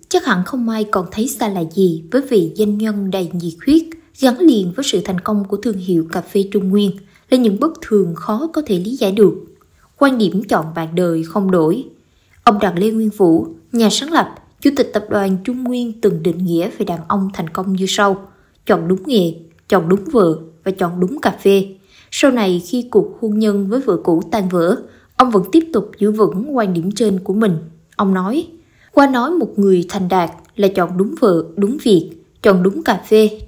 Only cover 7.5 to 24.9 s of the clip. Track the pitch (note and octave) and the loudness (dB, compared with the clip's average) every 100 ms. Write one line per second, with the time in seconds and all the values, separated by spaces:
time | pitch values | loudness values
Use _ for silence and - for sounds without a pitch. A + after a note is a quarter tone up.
7.5 | G3 D#4+ - - G#3 E3+ E3 - G#3+ D#4+ | 2 -2 -4 0 2 2 -4 -6 -4 -4
8.5 | D#4+ D4+ F3+ G3 C4+ G3+ G3+ F#3 - - | -4 -2 -2 -4 -4 0 4 4 2 -10
9.5 | _ _ _ _ - C#4 B3 F#3 F#3 - | _ _ _ _ 0 2 2 0 0 -2
10.5 | G3 D#3 E3 D#3+ E3 F3 E3 D#3+ G#3+ F#3+ | -2 -2 -8 -4 -2 0 -2 -4 -2 0
11.5 | F3+ D#3 A3 - - _ _ _ _ - | 2 2 0 -6 -18 _ _ _ _ 2
12.5 | G#3 G3+ F3 G#3+ A3 A3 G#3 F3 E3 - | 2 2 0 0 0 -2 2 4 4 0
13.5 | - _ A#3 G#3+ - C#4+ D#4 F#3+ - _ | -12 _ 0 2 0 0 0 -2 -6 _
14.5 | _ C#4 C#4 A#3+ G#3 G#3 G#3 G3 F#3 G#3+ | _ 0 2 0 -4 -2 -2 0 -2 -4
15.5 | B3 B3 B3 A#3+ A3 G3+ E3 F3 E3+ F3+ | -6 -4 -4 -6 -2 0 0 -2 -2 -2
16.5 | E3 G3+ - G3 E3 D#3+ G3+ F#3+ G3 E3 | -2 -2 -4 -6 -6 -4 -4 -4 -6 -8
17.5 | - F#3+ F#3 F#3 - G3+ G3 - _ _ | -6 -4 -2 -2 0 0 0 -8 _ _
18.5 | _ - F3+ E3 F#3+ D4+ A#3 E3+ D#3+ - | _ 0 0 0 -2 0 0 0 -4 -16
19.5 | _ - F#3+ E3 G3 - A#3+ E3+ D#3 - | _ -2 0 2 0 0 2 2 0 -8
20.5 | _ G3 F#3+ F3 F3+ F3+ D4 G#3 F3+ G3 | _ -8 -4 -4 -2 -4 -2 -4 0 2
21.5 | G3 F#3+ - _ _ _ - C#4+ B3 F#3+ | 2 0 -10 _ _ _ 0 2 2 0
22.5 | F3 - B3 A#3+ G#3+ - - A3 G#3 G#3+ | -2 -2 -6 0 0 0 -2 -4 0 2
23.5 | G3+ G3 B3 C4+ E3+ - E3 - A3+ F#3 | 0 0 -2 -2 -2 0 0 0 -4 -2
24.5 | F3 E3+ B3+ - | 0 0 0 -6